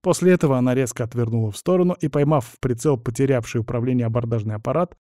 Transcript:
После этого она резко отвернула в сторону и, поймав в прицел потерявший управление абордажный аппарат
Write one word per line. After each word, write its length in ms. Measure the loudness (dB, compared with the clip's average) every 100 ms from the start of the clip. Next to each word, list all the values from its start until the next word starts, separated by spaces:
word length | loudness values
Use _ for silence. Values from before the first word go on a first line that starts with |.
После 320 | 0 2 4
этого 260 | 4 4 2
она 160 | 2
резко 300 | 0 -2 -4
отвернула 460 | -6 -2 -2 0 -2
в 60 | -4
сторону 400 | 0 2 2 0
и, 100 | -2
поймав 380 | 0 2 2 0
в 140 | -6
прицел 380 | -4 -2 0 0
потерявший 640 | -2 -2 0 0 0 -6
управление 440 | -4 -2 0 0 0
абордажный 480 | -2 -2 -4 -4
аппарат 420 | -6 -2 -2 -2 -6